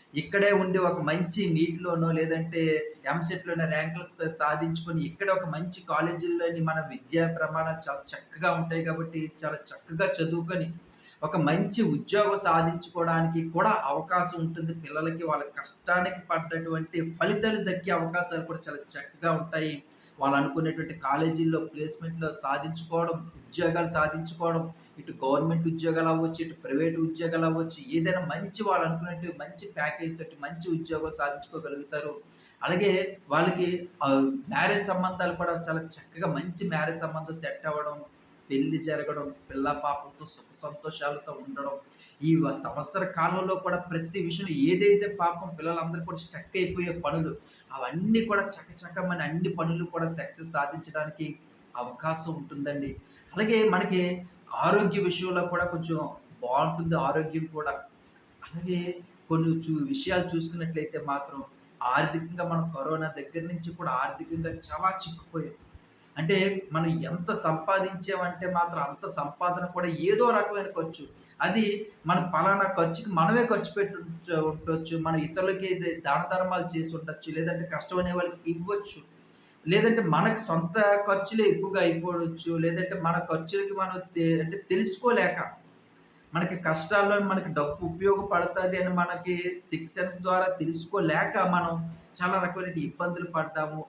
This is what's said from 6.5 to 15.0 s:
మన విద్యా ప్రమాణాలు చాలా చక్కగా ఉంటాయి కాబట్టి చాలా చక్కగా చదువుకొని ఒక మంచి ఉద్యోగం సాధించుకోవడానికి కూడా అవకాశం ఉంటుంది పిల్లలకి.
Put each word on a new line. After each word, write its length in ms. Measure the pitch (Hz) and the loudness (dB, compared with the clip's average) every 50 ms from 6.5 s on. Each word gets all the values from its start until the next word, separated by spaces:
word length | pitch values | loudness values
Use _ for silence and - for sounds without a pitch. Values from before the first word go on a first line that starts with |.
| 170 165 | 0 0
మన 200 | 165 160 160 160 | 0 0 0 0
విద్యా 540 | 156 - 123 - - - 160 165 165 165 165 - | -2 -6 -8 -12 -8 -2 2 2 2 2 2 0
ప్రమాణాలు 520 | 156 151 160 160 160 160 160 160 - 147 | -2 -2 0 -2 -2 -2 -4 -4 -6 -6
చాలా 120 | 139 139 - - - | -8 -8 -8 -12 -14
చక్కగా 380 | - - - - 151 170 175 170 | -14 -14 -16 -8 -2 0 0 2
ఉంటాయి 320 | 165 165 - 165 165 160 | 2 0 0 -2 -2 0
కాబట్టి 480 | 165 160 165 165 165 - 160 156 156 - - - | -2 -2 -2 -4 -6 -6 -6 -6 -6 -8 -6 -6
చాలా 120 | 151 151 | -6 -6
చక్కగా 500 | 151 - - - - - - 165 160 196 | -6 -10 -14 -18 -18 -12 -8 -2 0 0
చదువుకొని 680 | 185 - - 165 160 165 170 165 - 180 170 - - - - - - - - - - - _ - | 0 2 0 0 0 0 -2 -2 -2 -2 -2 -2 -4 -6 -10 -14 -20 -20 -20 -20 -20 -10 _ -4
ఒక 140 | 151 - | -2 0
మంచి 460 | 180 151 147 156 170 202 202 - 233 220 | 2 4 4 4 2 2 0 2 2 2
ఉద్యోగం 560 | 175 147 143 - - - 208 208 202 196 196 - | 2 2 0 0 2 2 4 4 4 2 2 2
సాధించుకోవడానికి 1040 | 185 165 165 165 165 165 170 - - - 175 165 170 165 165 165 165 165 165 165 165 | 4 4 4 4 2 0 -2 -6 -6 -2 0 0 2 2 2 2 2 2 0 0 0
కూడా 320 | 165 170 196 214 208 - - | 2 4 4 4 4 2 2
అవకాశం 600 | 135 143 - - - 180 180 175 170 175 170 165 | 0 -2 -2 0 2 2 2 2 0 0 -2 -2
ఉంటుంది 280 | 160 - 165 160 160 165 | -2 -2 -2 -4 -4 -4
పిల్లలకి. 520 | - - 143 147 151 | -6 -8 -6 -4 -2